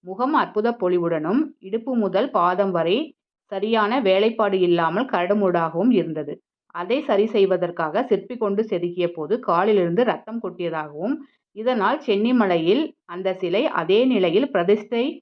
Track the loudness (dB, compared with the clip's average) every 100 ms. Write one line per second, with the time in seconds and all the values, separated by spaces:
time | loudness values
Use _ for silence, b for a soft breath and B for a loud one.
0 | -12 -4 0 0 0 -2 -2 0 0 0
1 | 0 -2 0 0 -2 -8 -8 -8 -2 0
2 | 0 0 0 2 0 2 0 0 2 0
3 | -2 _ _ _ _ -6 0 0 2 2
4 | 2 4 2 2 0 2 2 2 2 0
5 | -2 -2 0 2 2 2 0 0 2 2
6 | 0 -6 -8 -12 _ _ _ -12 -4 -4
7 | 0 0 2 2 2 2 -2 -4 -2 -2
8 | 0 -2 -2 -4 -2 -2 -2 -2 -4 -2
9 | -2 -2 -4 -4 0 0 2 2 2 2
10 | 0 -2 -6 -8 -8 -6 -6 -6 -8 -8
11 | -6 -6 B B _ -6 -2 0 0 0
12 | 0 0 2 2 4 2 2 2 0 -8
13 | _ -6 -4 -2 -2 0 0 -2 2 2
14 | 4 2 2 2 0 0 2 0 0 -4
15 | -4 -6